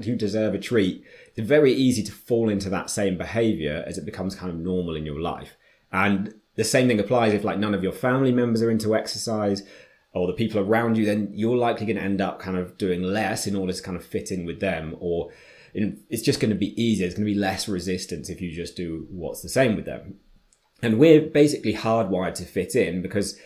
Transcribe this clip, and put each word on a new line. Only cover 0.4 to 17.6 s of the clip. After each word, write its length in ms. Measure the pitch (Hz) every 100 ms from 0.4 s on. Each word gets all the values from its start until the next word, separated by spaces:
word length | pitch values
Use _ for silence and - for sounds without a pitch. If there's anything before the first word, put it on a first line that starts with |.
| 107
a 60 | 95
treat." 440 | - 120 90 - - - -
It's 140 | - 110
very 240 | 147 139
easy 320 | 123 131 110
to 80 | 95
fall 380 | - - 117 113
into 200 | 101 95
that 180 | 92 -
same 280 | - 101 90
behavior 680 | 87 113 117 87 76 78 -
as 100 | 87
it 80 | 76
becomes 300 | - 95 -
kind 160 | 90
of 60 | 82
normal 380 | 85 92 85 78
in 100 | 78
your 160 | 73
life. 340 | 85 - - - _ _ _
And 420 | 92 101 98 107 - _ -
the 100 | 110
same 240 | 135 127
thing 100 | 107
applies 320 | 101 123 113
if, 140 | 104 104
like, 140 | 90
none 140 | 107
of 100 | 98
your 100 | 92
family 400 | - 127 131 135
members 280 | 123 120 113
are 100 | 113
into 240 | 113 110 110
exercise 680 | - 113 - 107 104 98 - - - _ _
or 120 | 95 90
the 80 |
people 260 | 110 113 104
around 380 | 98 113 117 110
you, 80 | 104
then 240 | 104 98
you're 240 | 104 113 123
likely 300 | 117 110 107
gonna 160 | 101
end 180 | 95 95
up 180 | 95 -
kind 180 | 92 92
of 200 | 90 -
doing 260 | 98 87
less 420 | 92 104 101 110 -
in 100 | 98
order 160 | 92
to 100 | 92
kind 120 | - 90
of 80 |
fit 280 | - 104 -
in 140 | 92 85
with 140 | 73
them, 380 | 98 82 78 82
or 300 | 87 85 73 - - - -
in, 280 | - 101 - -
it's 140 | 117
just 160 | - 135
gonna 160 | 120 98
be 260 | 101 -
easier. 240 | 117 101 90
It's 100 | 95
gonna 100 | 104
be 100 | 101
less 340 | 98 92